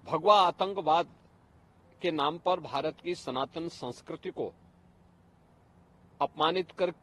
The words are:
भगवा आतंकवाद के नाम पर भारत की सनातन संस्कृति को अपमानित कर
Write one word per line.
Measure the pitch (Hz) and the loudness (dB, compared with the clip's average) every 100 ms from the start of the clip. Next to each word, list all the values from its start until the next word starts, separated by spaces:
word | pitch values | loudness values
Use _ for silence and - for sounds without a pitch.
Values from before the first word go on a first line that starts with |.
भगवा | - 160 185 208 | -4 0 6 6
आतंकवाद | 180 - 190 196 156 165 170 - - _ _ _ _ _ _ - | 6 2 -4 -2 2 2 2 -10 -20 _ _ _ _ _ _ -4
के | 180 | -2
नाम | 156 143 170 | 0 0 0
पर | 180 180 | 0 -2
भारत | 147 139 156 - | -2 -4 -4 -6
की | 170 180 | -8 -8
सनातन | - 127 135 165 165 | -6 -4 -4 -6 -10
संस्कृति | - 123 - - 160 185 | -8 -10 -10 -14 -12 -10
को | - 104 - - _ _ _ _ _ _ _ _ _ _ _ _ _ - - | -8 -8 -10 -20 _ _ _ _ _ _ _ _ _ _ _ _ _ -20 -6
अपमानित | 143 - 156 180 180 | -6 0 0 0 -6
कर | - 180 170 | -4 -4 -4